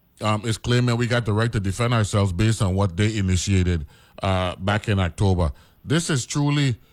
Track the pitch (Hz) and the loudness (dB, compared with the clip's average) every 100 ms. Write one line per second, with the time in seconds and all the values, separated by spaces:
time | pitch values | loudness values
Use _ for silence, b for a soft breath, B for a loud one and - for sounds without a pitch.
0 | _ _ 110 107 113 110 120 120 123 117 | _ _ -2 -2 -2 -4 0 2 2 0
1 | 120 120 110 104 113 113 95 92 120 117 | 0 0 0 0 0 -2 -4 -2 0 0
2 | 104 107 98 87 110 107 98 95 98 85 | 0 0 0 2 0 2 0 0 0 0
3 | 107 110 95 90 - 98 90 85 73 b | 0 0 0 0 2 2 2 0 -4 b
4 | b - 98 92 90 - 95 104 - 98 | b -6 -2 0 -2 -4 -2 -2 0 0
5 | 90 - 101 90 80 b b b - 156 | 0 0 2 2 0 b b b -2 -2
6 | 170 143 - 151 143 147 139 113 b | 0 -2 -2 -2 0 2 0 -2 b